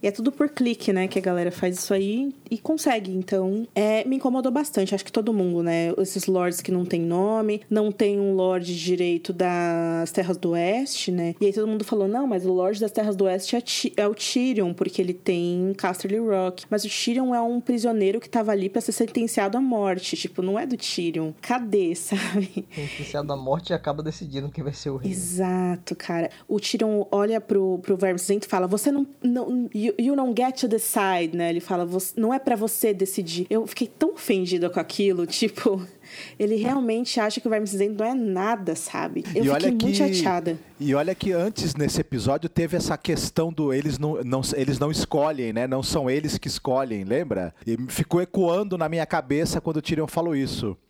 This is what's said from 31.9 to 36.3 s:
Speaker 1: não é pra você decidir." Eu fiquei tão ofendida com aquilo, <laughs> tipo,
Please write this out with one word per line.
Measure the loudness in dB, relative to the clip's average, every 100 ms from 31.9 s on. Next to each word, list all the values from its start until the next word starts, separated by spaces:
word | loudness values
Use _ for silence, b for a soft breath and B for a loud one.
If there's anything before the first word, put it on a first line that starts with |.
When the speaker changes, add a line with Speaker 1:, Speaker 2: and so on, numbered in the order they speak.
| -2 -2 0
Speaker 1:
não | 0
é | 2
pra | 0 0
você | 0 2 0
decidir." | 2 0 -2 -4 -4 0
Eu | 0 -2
fiquei | -4 -4
tão | 2 0
ofendida | 0 0 0 2 2 2
com | 0
aquilo, | -4 2 2 2 0
<laughs> |
tipo, | 0 -2 2 0 0 -4 -16 B B B